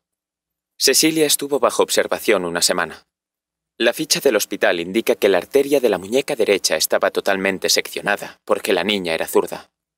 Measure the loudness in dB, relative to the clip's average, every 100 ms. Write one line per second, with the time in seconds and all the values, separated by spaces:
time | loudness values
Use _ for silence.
0 | _ _ _ _ _ _ _ -2 2 2
1 | 2 2 0 0 -2 0 0 2 0 0
2 | 0 -2 0 0 0 -2 0 0 -4 -8
3 | _ _ _ _ _ _ _ -2 -2 0
4 | -2 0 2 0 -2 0 0 0 -2 -2
5 | 0 2 4 2 2 0 2 2 2 0
6 | 0 -2 -2 -2 2 2 0 -2 0 0
7 | 0 -2 -2 -2 -2 -2 0 0 -2 -8
8 | -4 -4 -6 -16 -4 -4 0 0 0 -2
9 | -2 -4 0 0 -2 -8 -14 _ _